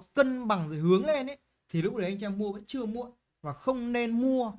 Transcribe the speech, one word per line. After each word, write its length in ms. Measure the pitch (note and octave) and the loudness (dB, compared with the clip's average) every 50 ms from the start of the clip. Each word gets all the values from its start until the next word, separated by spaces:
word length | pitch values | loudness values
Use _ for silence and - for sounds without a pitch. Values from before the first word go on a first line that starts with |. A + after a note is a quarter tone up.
| - _ - | -6 _ 4
cân 340 | C#4 C4+ C4 B3+ B3+ B3 | 4 4 4 2 -2 0
bằng 220 | G#3+ G#3 F3+ D#3+ D3+ | 0 0 0 0 -4
rồi 80 | D#3 | -2
hướng 280 | D3+ D#3+ F3 F#3 F#3+ C#4 | 0 4 6 6 6 4
lên 220 | D#4 D4+ C#4 B3+ | 2 0 0 -2
ấy, 100 | C4+ C#4+ - _ _ _ _ _ - | -6 -10 -14 _ _ _ _ _ -4
thì 120 | - E3 | -4 -2
lúc 140 | D#3+ G#3+ B3 | -2 0 -2
đấy 140 | A3+ F3+ F3+ | -2 -4 -4
anh 100 | G3+ G3+ | -4 -4
chị 60 | A3 | -6
em 120 | G3+ G3 | -6 -4
mua 140 | G3+ G#3+ G3+ | -4 -4 -4
vẫn 120 | G3 G#3 - | -6 -8 -10
chưa 180 | - - C4 A#3 | -8 -6 -6 -4
muộn. 260 | G#3+ A3+ A#3+ A#3+ A#3+ - _ _ _ _ _ | -4 -6 -6 -8 -10 -14 _ _ _ _ _
Và 120 | - D3 C#3 | -10 -10 -8
không 400 | - - C4 C4 B3 A#3+ A#3+ A#3+ | -4 -2 -2 0 0 -2 -2 0
nên 280 | A#3+ A#3+ A#3 A#3 A#3 | 0 0 0 0 2
mua 300 | B3+ C4 C4 B3+ A#3+ G#3+ G#3 | 2 2 2 2 0 -2 -6